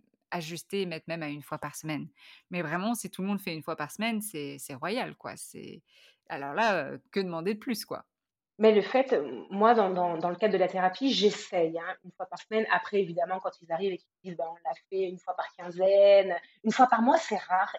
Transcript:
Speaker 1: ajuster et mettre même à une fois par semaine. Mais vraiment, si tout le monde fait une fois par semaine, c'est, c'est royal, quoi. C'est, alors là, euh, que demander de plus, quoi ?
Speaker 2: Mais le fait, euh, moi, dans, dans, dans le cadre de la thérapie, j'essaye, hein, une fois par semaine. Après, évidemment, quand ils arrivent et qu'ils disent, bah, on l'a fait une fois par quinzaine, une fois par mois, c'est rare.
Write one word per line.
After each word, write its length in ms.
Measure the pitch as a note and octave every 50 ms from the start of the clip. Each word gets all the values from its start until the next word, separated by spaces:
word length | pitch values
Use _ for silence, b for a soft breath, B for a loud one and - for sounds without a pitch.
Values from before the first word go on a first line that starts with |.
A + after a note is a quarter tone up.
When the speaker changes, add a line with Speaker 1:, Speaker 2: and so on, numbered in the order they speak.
| _ _ _ _ _ _
Speaker 1:
ajuster 500 | - F3 E3 D#3 E3+ D#3+ - _ - G3+
et 40 | G3
mettre 200 | F3+ E3 D#3+ _ -
même 160 | E3 E3+ D#3
à 60 | D3
une 140 | D3 D3 C#3+
fois 160 | - D#3 D#3
par 180 | - D3 - -
semaine. 320 | - D#3 D#3 C#3 D3 E3 b b b b b b b b
Mais 100 | F3 F3
vraiment, 320 | E3+ D3 D#3+ F3 F#3+ A3 A#3+
si 160 | A3 - G3
tout 120 | - -
le 80 | F#3 G3
monde 100 | G3+ G3
fait 160 | G3 F#3+ E3
une 80 | D#3+ D3
fois 140 | - D#3+ -
par 120 | D3+ D3+
semaine, 300 | - - G#3+ A#3 A3+ G#3+
c'est, 360 | G#3 G#3+ - D3+ C#3+ C#3 C#3 C#3+
c'est 160 | - - C#3+
royal, 400 | B2 C#3+ E3+ G#3 B3 G3+ D#3 D3+
quoi. 220 | _ - - - -
C'est, 440 | - - - F#3 - - - E3+ _ b b b b b b b b _
alors 260 | - D3 C#3 C#3 C#3+
là, 220 | F#3 A3+ A3+ G3
euh, 220 | E3+ C#3 C#3 C#3 C3+ _ _
que 100 | - G3
demander 320 | F#3+ F3+ E3+ E3 E3 F#3+ A3
de 60 | G#3+
plus, 260 | - C4+ A#3 - -
quoi ? 180 | _ C#3 - - _ _ _ _ _ _ _ _ _ _ -
Speaker 2:
Mais 120 | G#3 A3 A3
le 80 | G#3
fait, 320 | G3 - - B3+ C4+ C4+ B3
euh, 320 | E3 C#3 C#3+ - G#2+ E2 D#2
moi, 240 | G3 G3 - - -
dans, 160 | A3+ G3+ F#3+
dans, 260 | F#3 F3+ F3+ F3 E3+ E3
dans 140 | E3 F3
le 40 | F3+
cadre 180 | F#3 A3 G#3+ G3
de 40 | F#3
la 100 | F3+ F3
thérapie, 440 | - F#3 F3+ F#3 F3+ - C4 C#4 A3+
j'essaye, 640 | F3+ F#3+ G#3 F3+ - - - - F3+ E3+ D#3+ D#3+ E3
hein, 180 | E3 F3+ F#3 - _
une 80 | F#3 -
fois 120 | _ F#3
par 140 | - - E3+
semaine. 260 | - _ G#3+ A3 A3 -
Après, 280 | - F3+ F#3 - G#3 G3+
évidemment, 400 | G3 E3+ E3+ E3+ E3+ F3 F#3 F#3
quand 120 | - F#3 - -
ils 100 | E3+ E3
arrivent 220 | E3 E3 G3 G3 F#3
et 40 | E3+
qu'ils 80 | _ _ _ _ _
disent, 120 | F#3+ F3
bah, 100 | D#3+ E3+ E3
on 60 | E3+ E3+ E3+ D#3+
l'a 60 | E3 - _ _
fait 140 | G3 F#3+ F#3+ F3+
une 120 | F#3 F3+
fois 160 | _ - -
par 100 | - - - _
quinzaine, 800 | - F3 F3+ E3+ F3 F#3 F#3+ G3 G3+ G3+ G3+ G3+ G3 G3 F#3+ F3 E3+ b b b b -
une 80 | A3+
fois 160 | G#3+ - C4 B3
par 160 | - A3+ A3+
mois, 140 | B3 D4 D#4+
c'est 200 | - - G#3+ F#3+
rare. 380 | - - F#3 F#3 G3 G#3 -